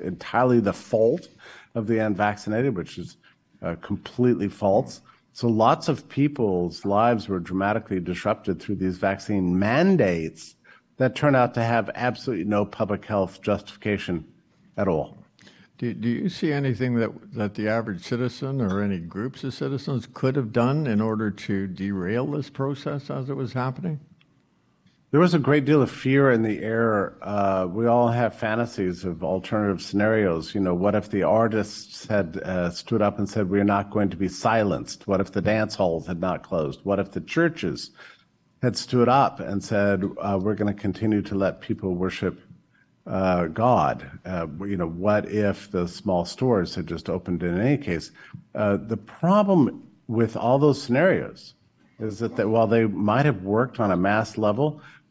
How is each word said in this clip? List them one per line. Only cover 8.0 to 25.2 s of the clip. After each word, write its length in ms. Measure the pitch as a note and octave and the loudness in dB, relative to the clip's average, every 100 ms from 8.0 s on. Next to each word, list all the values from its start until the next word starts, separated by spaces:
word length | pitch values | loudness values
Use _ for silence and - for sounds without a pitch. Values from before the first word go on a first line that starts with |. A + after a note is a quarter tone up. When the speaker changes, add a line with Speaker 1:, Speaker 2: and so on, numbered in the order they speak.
Speaker 1:
disrupted 580 | F2 F2 G#2 A2 - E2+ | -4 -4 -2 -2 -2 -6
through 160 | - F#2 | -4 -4
these 220 | F#2 F2+ | -2 0
vaccine 600 | G2 G2 - G2+ F2+ F2+ | 0 -2 -2 0 2 2
mandates 1000 | G2+ C3 F#3+ F#3 G2+ E2+ D#2+ - - _ _ - _ - | 2 4 4 4 4 2 -4 -10 -20 _ _ -20 _ -2
that 180 | B2+ - | -2 2
turn 180 | D3 | 4
out 200 | C3+ A#2+ | 4 4
to 100 | A#2+ | 2
have 260 | A#2 A#2 G2+ - | 0 0 0 -2
absolutely 480 | B2 A#2 - G2+ | -4 -4 -6 -4
no 220 | D#2+ G#2 G2+ | 0 0 0
public 400 | - G#2 G2+ - | -2 -4 -4 -2
health 360 | G#2+ F#2+ - | -2 -2 -4
justification 840 | - G2 - - G#2+ G2+ - E2+ - _ _ _ _ - | -2 -2 -4 -8 -4 -2 -2 -6 -6 _ _ _ _ -4
at 140 | G2 | 0
all. 280 | D#2 - - - _ - _ - - | 0 -2 -10 -20 _ -20 _ -20 -8
Speaker 2:
Do, 160 | A#2+ | -6
do 160 | G2+ A2 | -4 -2
you 180 | A#2 G3+ | -2 -4
see 240 | - E3 | -4 -2
anything 440 | C#3+ C#3 A2 B2+ A#2+ | -2 -2 -2 0 0
that, 160 | A#2 - - A2 | -2 -4 -12 -6
that 200 | G#2 G#2 | -4 -2
the 140 | G#2+ | 0
average 340 | A2+ A2+ F2+ | 0 -2 -8
citizen 560 | - B2 B2 - C3+ C#3 | -6 -4 -4 -4 -6 -2
or 220 | G#2 G2 | -2 0
any 160 | G#2 F#2 | -2 -2
groups 480 | E2 F2 B2 - C3+ | -6 -6 -8 -6 -10
of 80 | |
citizens 560 | - C#3 C#3 C3+ B2+ - | -6 -4 -4 -4 -6 -6
could 220 | - C3 C#3+ | -2 0 0
have 160 | A2+ | 0
done 360 | A#2+ A#2+ D3 C#3+ | 2 2 2 0
in 120 | G#2 | 0
order 320 | A2 A2 G#2+ | 0 0 -2
to 360 | G2 - G2 G2 | -4 -4 -4 -4
derail 580 | F2+ G2 G2 F2+ A#2 C#3+ | -6 -4 -4 -2 -2 -2
this 240 | D3 C3 | -4 -6
process 600 | - C#3 C3+ D3 C#3+ C#3 | -4 -4 -4 -6 -6 -6
as 200 | C#3+ C3 | -8 -6
it 80 | C3+ | -6
was 160 | B2+ | -6
happening? 480 | B2+ B2+ C3 F3+ D3+ - _ _ _ _ _ _ _ _ _ - | -4 -4 -4 -6 -8 -12 _ _ _ _ _ _ _ _ _ 0
Speaker 1:
There 80 | |
was 140 | C#3+ | 4